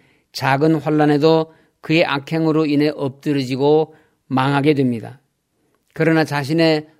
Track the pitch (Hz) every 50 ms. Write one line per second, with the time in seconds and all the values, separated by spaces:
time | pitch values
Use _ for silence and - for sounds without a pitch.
0 | _ _ _ _ _ _ - - 131 135 139 139 151 160 160 151 127 160 156 151
1 | 151 147 147 143 147 160 160 160 160 160 - _ _ _ _ _ - - 160 165
2 | - - 139 143 135 - 165 160 160 160 151 156 160 147 147 139 147 151 - -
3 | 147 135 131 - - 156 143 143 131 120 131 123 143 147 151 156 156 151 - _
4 | _ _ _ _ _ - 135 127 131 139 139 139 135 151 151 135 135 127 120 110
5 | 110 120 123 - _ _ _ _ _ _ _ _ _ _ _ _ _ _ - -
6 | 160 165 160 160 156 - 147 143 139 127 160 165 165 160 156 151 156 - _